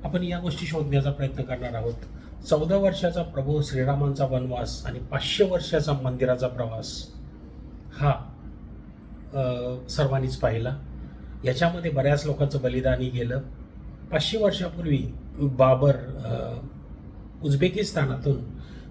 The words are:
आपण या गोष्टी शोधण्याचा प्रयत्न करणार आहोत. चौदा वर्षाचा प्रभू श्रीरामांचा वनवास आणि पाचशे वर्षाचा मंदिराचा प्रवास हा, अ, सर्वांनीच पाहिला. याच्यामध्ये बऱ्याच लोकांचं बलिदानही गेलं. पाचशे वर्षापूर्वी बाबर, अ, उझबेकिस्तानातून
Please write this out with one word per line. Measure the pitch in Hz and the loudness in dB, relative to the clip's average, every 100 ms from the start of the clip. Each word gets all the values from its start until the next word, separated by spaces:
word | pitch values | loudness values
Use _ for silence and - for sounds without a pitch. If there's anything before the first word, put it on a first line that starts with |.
आपण | 143 175 | -2 0
या | 175 175 | 0 -2
गोष्टी | 175 135 151 | -2 -2 -2
शोधण्याचा | 160 143 139 139 | -2 2 4 4
प्रयत्न | 135 135 - | 0 -2 -2
करणार | 123 123 123 | -4 -4 -4
आहोत. | 117 117 117 - - - - - | -2 -2 -4 -8 -14 -14 -6 2
चौदा | 151 160 196 | 2 4 4
वर्षाचा | 196 175 175 170 | 4 4 0 0
प्रभू | 160 139 139 151 | -2 -2 0 2
श्रीरामांचा | 139 131 131 139 143 139 135 | 2 2 2 2 2 2 2
वनवास | 127 127 120 113 - 123 | 2 0 -2 -4 -6 -6
आणि | 120 | -8
पाचशे | - 143 - - | -4 -4 0 4
वर्षाचा | 196 175 - 156 147 139 | 4 4 2 2 2 0
मंदिराचा | 131 127 127 123 123 | 0 2 2 2 0
प्रवास | 120 117 110 - - - - - - - - - - - - | 0 -4 -4 -8 -8 -10 -12 -14 -16 -16 -16 -14 -14 -12 0
हा, | 143 - - - - - - - - - - - - | 2 2 -2 -12 -14 -14 -14 -14 -16 -16 -16 -16 -8
अ, | 135 127 123 123 127 - | -2 0 -2 -4 -6 -4
सर्वांनीच | - 135 135 131 - | 0 2 2 0 2
पाहिला. | 123 113 123 143 - - - - - - 127 | 2 2 -2 -4 -8 -10 -12 -12 -14 -4 0
याच्यामध्ये | 127 170 175 165 | 2 2 2 -2
बऱ्याच | 135 139 143 147 | 2 4 4 2
लोकांचं | 139 139 139 | 2 2 2
बलिदानही | 123 127 131 127 127 | 0 2 2 2 2
गेलं. | 123 120 131 - - - - - - - | 0 0 -2 -4 -12 -14 -14 -14 -14 -2
पाचशे | - - 226 | 0 2 4
वर्षापूर्वी | 202 180 175 170 165 135 - - - - | 4 2 -4 -2 2 2 0 -6 -8 0
बाबर, | 143 127 131 131 143 - - - 117 | 2 6 8 8 6 4 0 -6 -4
अ, | 123 123 120 - - - - - - - - | -4 -4 -8 -10 -12 -14 -14 -14 -14 -14 -4
उझबेकिस्तानातून | 147 139 180 190 202 156 135 127 143 127 - - - - - | 0 4 4 2 0 0 0 0 2 0 -2 -10 -12 -14 -12